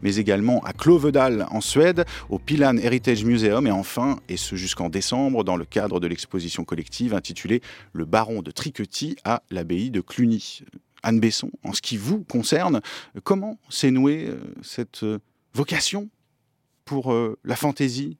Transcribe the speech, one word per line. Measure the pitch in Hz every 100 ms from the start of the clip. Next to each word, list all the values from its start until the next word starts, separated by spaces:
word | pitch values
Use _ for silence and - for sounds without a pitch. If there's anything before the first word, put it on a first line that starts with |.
mais | 101 101
également | 107 98 110 123
à | -
Clovedal | - 156 175 147 139 131 113 90
en | 110
Suède, | - 139 165 175 175 - -
au | 98
Pilan | - 151 139 120
Heritage | 117 123 123 117
Museum, | 110 120 110 110 135
et |
enfin, | 98 95 - 131 135 -
et | 90
ce | - 95
jusqu'en | 95 - 87
décembre, | 87 95 123 139 127
dans | 95 90
le | 82
cadre | 107 104 90
de | 87
l'exposition | 85 - 95 85 -
collective | 85 82 78 - 120
intitulée | 101 - 87 80 120 - - -
Le | - 80
Baron | 110 110 110
de | 82
Triquetis | - 156 - 101 - 147 143 -
à | 117 _
l'abbaye | 92 85 87 120
de | 104
Cluny. | - - 120 110 - - - - _ _
Anne | 113 113
Besson, | 110 - - -
en | -
ce | 104
qui | - 113
vous | 107 214
concerne, | - 123 113 156 180 127 - - - -
comment | - 196 208 220 _
s'est | - 135
nouée, | 131 135 156 165
euh, | - - -
cette, | - - 117 -
euh, | 107 107 _ _ _
vocation | - 143 160 - 202 208 _ _ _ _ _ _ _
pour, | - 139 127
euh, | 117 117 110
la | - 120
fantaisie ? | 151 139 139 120 147 160